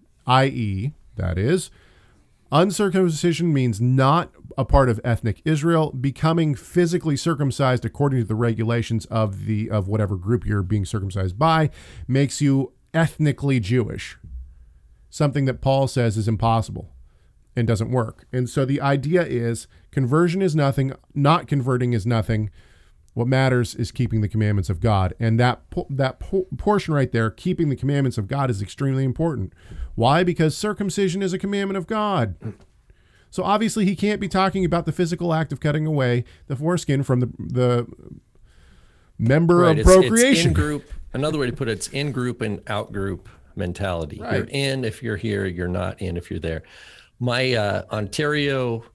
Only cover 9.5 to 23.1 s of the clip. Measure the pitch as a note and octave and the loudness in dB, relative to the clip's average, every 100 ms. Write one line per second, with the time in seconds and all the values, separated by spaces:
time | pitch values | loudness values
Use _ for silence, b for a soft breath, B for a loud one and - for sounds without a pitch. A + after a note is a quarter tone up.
9.5 | G#2+ A2 G#2 F#2+ G#2+ G2+ F#2+ G2 B2 - | -4 -2 -2 -2 -2 -2 -2 -2 -2 0
10.5 | G#2 F#2 G#2 F#2+ G#2+ G2 F#2+ F#2+ G2 D#3+ | -2 0 -2 -2 -4 -4 -4 -4 0 2
11.5 | D#3+ D3+ B B B B C3+ C#3 - C#3+ | 4 2 B B B B 0 0 0 2
12.5 | C3+ C3 _ _ D#3+ D#3+ - D3 - C#3 | 2 0 _ _ 0 0 2 0 0 0
13.5 | C3 G2 B2 G2+ - - - - - - | 0 2 0 0 -6 -12 -16 -16 -16 -16
14.5 | - - - _ _ _ - D3 C#3+ C3 | -20 -20 -20 _ _ _ -2 0 0 -2
15.5 | A#2 C3+ C3+ C3 B2+ A#2 G#2+ G#2 G2+ A#2 | 0 0 2 2 0 0 0 0 0 2
16.5 | A2+ G#2 F#2+ - - - _ _ _ _ | 2 -2 -8 -14 -20 -20 _ _ _ _
17.5 | B2 A#2 G#2+ A2+ B2+ A2 - - B2+ B2 | -2 0 0 0 -2 -2 -6 -6 -4 -2
18.5 | D3 C3 C#3 C#3 C#3+ C#3 F3+ - A#2+ A#2 | -2 0 0 0 0 2 0 0 -2 -2
19.5 | A#2 - b b C#3 B2 D#3 F3 F#3 F#3 | -4 -8 b b -2 2 4 2 2 0
20.5 | D3+ C#3 C#3 C3+ - _ C#3+ C#3+ E3+ - | 2 2 2 -2 -4 _ 0 4 4 2
21.5 | C#3+ B2+ B2 B2 A2 A2 A2+ A2 G#2+ G#2+ | -2 0 0 0 0 0 0 0 -2 -2
22.5 | b b b b b b | b b b b b b